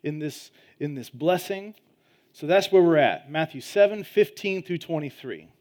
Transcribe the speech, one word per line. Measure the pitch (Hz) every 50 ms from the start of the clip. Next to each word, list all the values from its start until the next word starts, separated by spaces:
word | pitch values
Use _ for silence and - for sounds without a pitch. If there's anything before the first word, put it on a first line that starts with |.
in | - 151 151 151
this, | 151 151 139 - - - _ _ _ _ _ _
in | 147 147 143
this | 135 117 -
blessing. | - 123 143 170 180 175 - - 202 190 196 214 214 _ _ _ _ _ _ _ _ _ _ _
So | _ - -
that's | 147 175 196 185 190
where | 190 190
we're | 175 170 165
at, | 151 139 113 85 - - 139
Matthew | 147 156 160 156 - 135
seven | - - - 202 202 202 214 208
fifteen | 180 - - 208 208 - - - - 196 190 190
through | 170 - 175 165
twenty-three. | - - 165 156 151 139 - - - 131 101 78 78 82 _ _